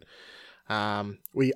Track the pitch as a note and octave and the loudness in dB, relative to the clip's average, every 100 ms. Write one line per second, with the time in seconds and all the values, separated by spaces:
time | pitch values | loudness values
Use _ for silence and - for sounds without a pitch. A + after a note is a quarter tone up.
0 | - - - - - - - A2 G#2 G#2 | -10 -20 -20 -20 -20 -20 -4 -2 0 -2
1 | G2+ G2+ - B2+ C3 | -4 -10 -8 2 2